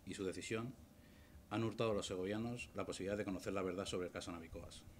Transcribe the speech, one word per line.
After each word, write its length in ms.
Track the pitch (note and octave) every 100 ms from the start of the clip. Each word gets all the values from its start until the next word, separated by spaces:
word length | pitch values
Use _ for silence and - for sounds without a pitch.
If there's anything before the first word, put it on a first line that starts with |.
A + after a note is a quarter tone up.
y 100 | -
su 100 | G2
decisión, 500 | F#2+ F2 F2+ A2 A#2+ - - - - - - - -
han 120 | G#2+
hurtado 300 | A2+ G#2 A2+
a 20 |
los 140 | G2+ -
segovianos 600 | F2+ F#2+ G#2+ A#2 A#2+ -
la 100 | G#2
posibilidad 320 | F2+ E2 F#2+ G#2
de 80 |
conocer 280 | G2+ F2 G2+
la 100 | G2
verdad 240 | F#2 F2+ F#2+
sobre 220 | G2 F2
el 40 |
caso 200 | F2 F2+
Navicoas. 500 | E2+ E2 E2+ D2 - - -